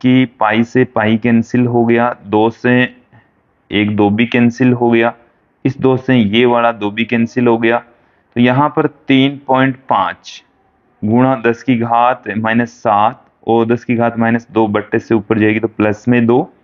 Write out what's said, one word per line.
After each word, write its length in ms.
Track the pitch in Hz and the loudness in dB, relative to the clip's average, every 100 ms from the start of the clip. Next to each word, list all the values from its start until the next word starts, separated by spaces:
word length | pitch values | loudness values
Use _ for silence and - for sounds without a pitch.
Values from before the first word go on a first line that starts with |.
कि 240 | 127 127 | 0 2
पाई 400 | 123 - 107 110 | 0 -2 -2 0
से 200 | 117 127 | 0 0
पाई 320 | 123 110 107 110 | -2 -2 -2 0
cancel 500 | 120 117 110 123 120 | 0 0 0 -2 0
हो 180 | 120 | 0
गया, 320 | 117 117 120 120 101 | 0 0 0 -6 -4
दो 240 | 107 110 | 0 0
से 440 | - 123 123 123 - _ 120 _ _ _ _ - | -2 0 2 0 -6 _ -20 _ _ _ _ -6
एक 240 | 101 107 104 | -4 -2 0
दो 140 | 104 | 0
भी 160 | 104 117 | 0 0
cancel 460 | 120 120 117 127 | 0 0 2 0
हो 180 | 120 120 | 0 2
गया, 240 | 117 117 - _ _ _ _ | 2 0 -4 _ _ _ _
इस 140 | 135 - | -6 -2
दो 180 | 131 127 | 0 0
से 200 | 131 127 | 0 0
ये 300 | 101 113 123 | 2 2 2
वाला 260 | 120 117 | 2 0
दो 180 | 110 104 | -2 -6
भी 140 | 107 | -4
cancel 420 | 113 117 117 131 120 | -4 -2 -2 0 0
हो 120 | 117 | 2
गया। 200 | 117 120 - _ _ _ _ | 0 -2 -4 _ _ _ _
तो 60 | 120 | 0
यहाँ 280 | 123 131 147 | 0 2 0
पर 180 | 160 151 | 0 -4
तीन 540 | - - 131 139 139 - | -4 -2 0 0 -2 -2
पॉइंट 300 | 131 135 131 - | 0 0 -2 -4
पाँच 560 | 107 90 92 - - _ _ _ _ _ _ | -2 -2 -6 -16 -20 _ _ _ _ _ _
गुणा 380 | 104 117 131 127 117 | -2 0 2 0 -2
दस 160 | 113 | -2
की 160 | - 120 | -2 -2
घात 440 | 117 120 120 127 - 101 | 0 0 0 -2 -6 -6
माइनस 320 | 113 117 117 | -2 -2 -2
सात 560 | - 117 101 110 135 _ _ - | -4 -2 0 0 -4 _ _ -2
और 200 | 117 113 | 0 0
दस 180 | 120 | -2
की 100 | - | -2
घात 240 | 117 117 107 | -2 -2 -2
माइनस 300 | 117 117 - | -2 -2 -2
दो 160 | 110 110 | -2 0
बट्टे 320 | 104 - 113 | -2 -2 -4
से 160 | - | -2
ऊपर 240 | 113 104 110 | -2 0 0
जाएगी, 220 | 107 110 | 0 0
तो 80 | 110 | -4
plus 400 | - 107 101 123 | -2 -2 -2 -2
में 180 | 123 117 | 0 2
दो। 280 | 123 175 _ | 0 -2 _